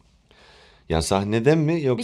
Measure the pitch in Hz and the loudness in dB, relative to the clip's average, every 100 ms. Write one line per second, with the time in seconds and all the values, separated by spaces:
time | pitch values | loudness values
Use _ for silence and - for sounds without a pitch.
0 | _ _ _ - - - - - _ 80 | _ _ _ -20 -20 -20 -20 -20 _ -2
1 | 82 98 101 110 120 160 151 170 143 123 | 0 -2 0 0 2 2 0 -2 -2 -2